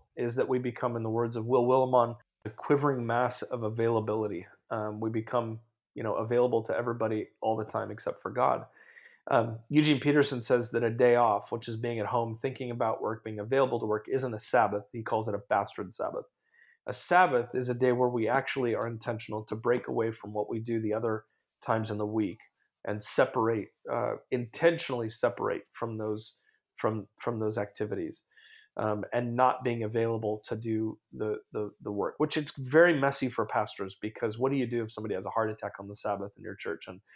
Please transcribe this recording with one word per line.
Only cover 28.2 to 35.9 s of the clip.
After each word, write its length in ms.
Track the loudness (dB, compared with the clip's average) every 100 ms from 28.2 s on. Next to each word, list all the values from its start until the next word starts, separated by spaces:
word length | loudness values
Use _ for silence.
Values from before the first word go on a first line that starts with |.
| _ _ -20 -20 _ -4
um, 280 | -2 -2 -2
and 200 | -2 0
not 300 | 2 2 2
being 200 | -2 -2
available 580 | -2 0 0 0 -2 -4 -6
to 100 | -6
do 420 | -2 -2 -2 -6 _
the, 220 | -6 -4 -4 -6
the, 180 | -6 -6 -8
the 100 | -6
work, 260 | -2 -2 0
which 180 | 0 0
it's 160 | -4 -8
very 420 | 4 8 8 6
messy 300 | 2 0 -2
for 160 | -2 0
pastors, 500 | 0 -2 -4 -10 -8
because 340 | -10 -4 -4 0
what 160 | 0
do 60 | 0
you 80 | 0
do 180 | -2
if 80 | -4
somebody 220 | -6 -6
has 100 | -4
a 60 | -2
heart 200 | 0 -2
attack 220 | -2 -8 -10
on 80 |
the 80 | -12